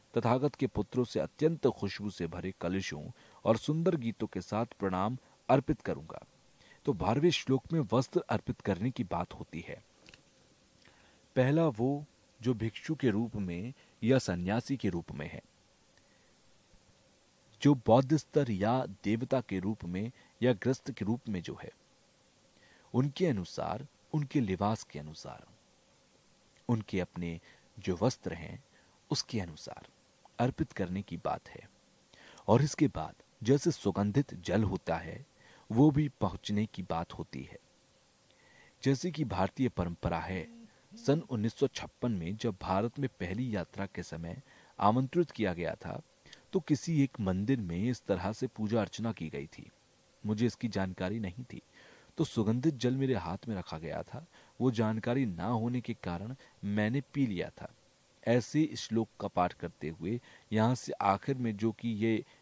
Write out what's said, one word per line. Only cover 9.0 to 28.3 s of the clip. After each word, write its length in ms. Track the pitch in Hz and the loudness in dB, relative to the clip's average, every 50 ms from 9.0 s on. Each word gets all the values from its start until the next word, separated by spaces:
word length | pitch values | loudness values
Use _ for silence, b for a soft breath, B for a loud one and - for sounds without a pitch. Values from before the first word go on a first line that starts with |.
| 226 | -4
बात 300 | - - 170 180 - - | -2 -2 -2 -4 -4 -8
होती 260 | - 110 - - - | -12 -14 -12 -10 -10
है। 220 | - - - - - _ _ _ - - - - _ _ _ _ - _ _ _ _ _ _ _ b b b b b b b b b _ _ | -10 -10 -12 -14 -14 _ _ _ -20 -20 -20 -20 _ _ _ _ -20 _ _ _ _ _ _ _ b b b b b b b b b _ _
पहला 300 | 131 127 131 147 165 165 156 | 4 4 6 6 4 4 4
वो 360 | 110 107 120 135 143 143 151 - _ _ _ _ _ - | 2 2 0 0 0 -2 -6 -10 _ _ _ _ _ -4
जो 140 | 110 123 123 | -2 -2 0
भिक्षु 400 | 104 113 113 - - - - 160 | 0 -2 -4 -4 -6 -6 -6 -4
के 160 | 135 139 123 | 0 2 2
रूप 260 | 98 104 120 113 117 | 2 2 0 -2 -2
में 360 | 104 98 90 85 87 101 123 135 b b b b b - | -4 -4 -4 -4 -6 -8 -8 -10 b b b b b 2
या 160 | 113 131 127 | 4 4 4
सन्यासी 580 | - - 90 87 87 92 104 120 - - 139 | 4 2 -2 0 0 0 0 0 0 -2 -4
के 120 | - - 101 | -2 0 -2
रूप 240 | 85 85 80 - - | -2 -2 -4 -6 -8
में 140 | 71 73 - | -10 -10 -10
है, 100 | - - - _ _ _ _ _ _ _ _ _ _ b b b b b b b b b b - - _ _ _ - - _ _ _ _ _ _ _ _ _ _ _ _ _ _ - - - | -10 -12 -16 _ _ _ _ _ _ _ _ _ _ b b b b b b b b b b -20 -20 _ _ _ -20 -20 _ _ _ _ _ _ _ _ _ _ _ _ _ _ -8 2 4
जो 120 | 143 147 127 - | 6 6 6 6
बौद्ध 300 | - 110 127 131 127 156 | 6 8 8 8 6 2
स्तर 340 | 143 - - - 151 139 123 | 2 2 0 0 0 0 2
या 280 | 104 92 98 110 123 131 - - 98 - - | 0 0 0 2 2 0 -2 -4 -8 -6 -2
देवता 360 | 101 110 113 127 - 135 127 | 0 0 0 0 0 0 0
के 180 | 117 - 98 92 | 0 -2 -4 -2
रूप 260 | 90 101 110 - - | -2 -2 -4 -4 -4
में 260 | 87 87 95 104 120 b b b b b _ 113 | -6 -4 -4 -4 -6 b b b b b _ 2
या 100 | 127 120 | 2 2
ग्रस्त 380 | 95 - 120 131 - - - | 2 2 -2 -2 -2 -4 -10
के 140 | 120 - 98 | -8 -4 -2
रूप 240 | 101 117 123 - 113 | -2 -2 -2 -4 -4
में 120 | 101 90 80 | -6 -6 -6
जो 160 | - - - - | -6 -10 -12 -12
है, 80 | - - _ _ _ _ _ _ _ _ _ _ _ _ _ _ _ b b b b b b b b - | -16 -18 _ _ _ _ _ _ _ _ _ _ _ _ _ _ _ b b b b b b b b 0
उनके 320 | 120 135 147 135 - 185 | 2 2 2 0 0 0
अनुसार, 600 | 165 123 98 87 - - - - 80 95 110 147 - _ _ _ _ - | 2 2 0 -2 -4 -6 -6 -4 -4 -4 -6 -8 -12 _ _ _ _ -4
उनके 260 | 156 147 135 - 151 | -4 -2 0 0 2
लिबास 440 | 120 185 92 85 101 104 110 - - | 2 2 2 2 2 0 0 -2 -4
के 140 | - - 73 | -10 -12 -12
अनुसार, 480 | 73 78 80 - - 69 - - - - - - _ _ _ _ _ _ _ _ _ _ _ _ _ _ _ _ _ _ _ _ _ - | -12 -12 -14 -14 -14 -14 -14 -14 -18 -20 -20 -20 _ _ _ _ _ _ _ _ _ _ _ _ _ _ _ _ _ _ _ _ _ 0
उनके 320 | 120 110 101 - - 92 | 0 0 0 -2 -2 -2
अपने 380 | 87 - - 90 87 85 85 82 b b b b b b b - | -2 -4 -4 -6 -6 -6 -6 -8 b b b b b b b -8
जो 200 | - - 90 - 98 | -4 -4 -2 2 2
वस्त्र 320 | - - - - - | 0 0 -2 -6 -8